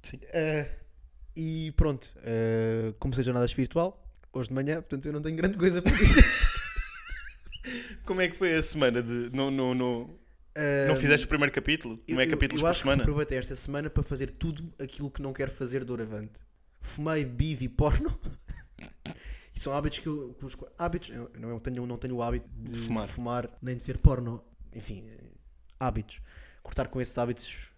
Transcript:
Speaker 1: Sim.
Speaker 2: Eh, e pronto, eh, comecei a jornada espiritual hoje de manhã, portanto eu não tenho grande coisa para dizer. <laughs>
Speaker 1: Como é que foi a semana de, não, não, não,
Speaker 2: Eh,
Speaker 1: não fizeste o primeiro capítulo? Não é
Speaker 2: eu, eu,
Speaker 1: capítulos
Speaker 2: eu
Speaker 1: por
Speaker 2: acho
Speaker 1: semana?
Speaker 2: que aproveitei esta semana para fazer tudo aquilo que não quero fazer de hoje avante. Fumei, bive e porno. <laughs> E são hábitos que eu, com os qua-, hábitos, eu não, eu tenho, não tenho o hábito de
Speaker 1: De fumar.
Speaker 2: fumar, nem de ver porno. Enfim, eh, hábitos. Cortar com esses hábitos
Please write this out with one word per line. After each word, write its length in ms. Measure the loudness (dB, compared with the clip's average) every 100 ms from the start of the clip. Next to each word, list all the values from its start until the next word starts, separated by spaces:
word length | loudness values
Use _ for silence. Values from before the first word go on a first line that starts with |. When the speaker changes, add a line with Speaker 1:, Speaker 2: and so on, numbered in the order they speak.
Speaker 1:
Sim. 180 | -12 -12 -6
Speaker 2:
Eh, 360 | -2 0 0 -2 -8 -10 -20 -20 -20 -14 -6
e 360 | -4 -4 0
pronto, 360 | 4 4 2 -8 -12
eh, 720 | -2 0 2 2 2 0 -2 -2
comecei 220 | -2 0
a 20 |
jornada 200 | 2 2
espiritual 560 | 2 2 0 2 0 -4 -20 -20 -10
hoje 180 | -6 -4
de 40 |
manhã, 200 | -2 -2 -2
portanto 280 | -4 -6 -4
eu 60 |
não 80 | -4
tenho 140 | -4
grande 240 | 0 0 4
coisa 240 | 2 4
para 80 | 4
dizer. 340 | 8 10 12 10 10 4 4 -6 -6 -6 -12 -12
<laughs> 960 | -12 -12 -16 -16 -14 -10 -10 -10 -12 -4
Speaker 1:
Como 140 | 0
é 80 | 0
que 80 | 2
foi 180 | 2
a 80 | 2
semana 400 | 0 4 4 4
de, 280 | 0 -4 -2
não, 160 | -2 0
não, 240 | 2 2
não, 420 | 2 0 -2 -6 -16 -20 -20 -14
Speaker 2:
Eh, 320 | -4 0 2 4
Speaker 1:
não 80 |
fizeste 320 | 4 6 4 4
o 20 |
primeiro 240 | 2 2
capítulo? 480 | 0 -2 -2 -4 -10 -4
Não 120 | 2
é 20 |
Speaker 2:
eu, 40 | 2
eu, 20 |
Speaker 1:
capítulos 300 | 2 0 2
Speaker 2:
eu 40 | 0
Speaker 1:
por 40 |
Speaker 2:
acho 100 | 2
Speaker 1:
semana? 140 | 2 4
Speaker 2:
que 40 |
aproveitei 340 | 4 2 -2 -4
esta 180 | -4 -6
semana 340 | -6 -6 -2
para 140 | -2
fazer 260 | -2 -4 -6
tudo 420 | -4 -6 -6 -10 -10
aquilo 320 | -12 -8 -10
que 100 | -6
não 120 | -8
quero 180 | -4 -4
fazer 340 | -4 -4 -4
de 60 | -4
hoje 120 | -6
avante. 380 | -6 -8 -10 -16 -20 _ _ _
Fumei, 440 | -12 -4 -2 0
bive 400 | -2 -2 -2 -2
e 40 | -4
porno. 480 | 2 4 4 2 -2
<laughs> 340 | -6 -10 -12 -14 -14 -20 -20 -16 -14 -14 -12 -14 -10
E 40 | -8
são 140 | -4
hábitos 280 | -2 -2 -4
que 60 | -6
eu, 300 | -6 -8 -12
com 60 |
os 100 | -14
qua-, 160 | -14 -18 -6
hábitos, 300 | -4 -4 -8
eu 220 | -12 -12 -12
não, 80 | -8
eu 100 | -6
tenho, 280 | -6 -6 -6
não 100 | -6
tenho 200 | -6 -2
o 60 |
hábito 240 | -2 -2 -4
de 180 | -12 -10
Speaker 1:
De 60 | -8 -4
fumar. 220 | -4 -4
Speaker 2:
fumar, 420 | -6 -4 -4 -4 -10
nem 120 | -8
de 80 | -6
ver 140 | -6 8
porno. 480 | 8 8 -2 -8 -12 -20 -16
Enfim, 280 | -14 -12 -12 -14
eh, 160 | -20 -20 -20 -20 -20 -20 -4
hábitos. 400 | -2 -2 -6 -14 -18 -18 -20 -18
Cortar 260 | -8 -4 -4
com 120 | -4
esses 160 | -4 -2
hábitos 400 | -2 -2 -8 -14 -16